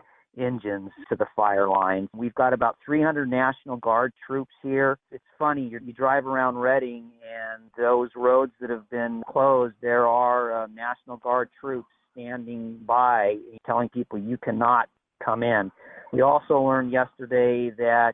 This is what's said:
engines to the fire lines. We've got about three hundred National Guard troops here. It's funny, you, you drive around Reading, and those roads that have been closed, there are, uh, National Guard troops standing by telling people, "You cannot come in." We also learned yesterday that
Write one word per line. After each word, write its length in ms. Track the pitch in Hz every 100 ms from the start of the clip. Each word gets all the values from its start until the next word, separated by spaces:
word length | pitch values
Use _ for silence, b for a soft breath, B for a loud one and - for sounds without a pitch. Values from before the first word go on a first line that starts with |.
| b b b 120
engines 540 | 123 120 104 98 98 - -
to 60 | 107
the 100 | 104 -
fire 320 | 104 98 98
lines. 420 | 98 92 95 98 110
We've 200 | 120 120
got 180 | 127
about 240 | 120 117 - -
three 160 | 151
hundred 280 | 156 147 131
National 480 | 127 131 139 139 120
Guard 360 | 113 113 127 _ -
troops 260 | 135 131 _
here. 360 | 135 135 135 135 _
It's 120 | 131 _ -
funny, 300 | 151 143 123
you, 120 | 113
you 100 | 123
drive 320 | 117 131 139 131
around 300 | 131 127 123
Reading, 560 | 127 135 123 120 117 117
and 400 | 113 113 113 113 113 120
those 320 | 120 123 120 123
roads 380 | 123 127 131 _
that 80 | 120
have 200 | 117 104
been 340 | 120 117 113 -
closed, 480 | 139 139 127 120 -
there 260 | 120 120 117
are, 560 | 120 123 123 120 113
uh, 40 | 110
National 500 | 113 120 123 131 120
Guard 320 | 123 127 120 _
troops 280 | 139 127 - _ _
standing 640 | 127 120 123 117 117 113 113 110
by 520 | 120 123 117 101 107 - 113 -
telling 240 | 117 117
people, 280 | 123 - 107
"You 180 | 107 123
cannot 520 | - 110 120 120 113 _ _ _
come 200 | - 113
in." 280 | 120 107 95 _ B B B
We 80 | 127
also 400 | 135 147 - 143
learned 300 | 135 131 123
yesterday 800 | 127 127 - 123 123 123 120 120
that 420 | 107 117 117 117